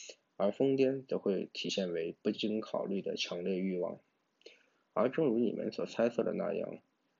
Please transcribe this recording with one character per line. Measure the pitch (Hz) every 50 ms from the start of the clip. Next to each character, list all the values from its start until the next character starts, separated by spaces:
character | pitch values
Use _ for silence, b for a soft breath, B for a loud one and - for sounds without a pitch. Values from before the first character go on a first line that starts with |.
| B B B B B _ _
而 | - - 104
疯 | - - 135 139 135
癫 | 135 135 131 135 135 131
则 | - -
会 | - - 101 95 85 78 - -
体 | - - 85
现 | - 101 95 90
为 | 85 82 82 85 - _
不 | - 107
经 | 104 - - 107 107 110
考 | 107 - - - -
虑 | 95 98 95
的 | - - -
强 | - - - 90 87 87
烈 | 95 95
欲 | 90 95 95 92
望。 | 87 85 82 - - _ _ _ _ _ _ _ _ B B B B B B B B B B -
而 | - 113 151
正 | - - 165
如 | 131 110 117
你 | 123 -
们 | - - - 107
所 | - - -
猜 | - - - 117 120
测 | 120 - 107
的 | 92 85
那 | 92 90 85 82
样， | 87 85 - 82 - _ _ _ _ _ _ _ _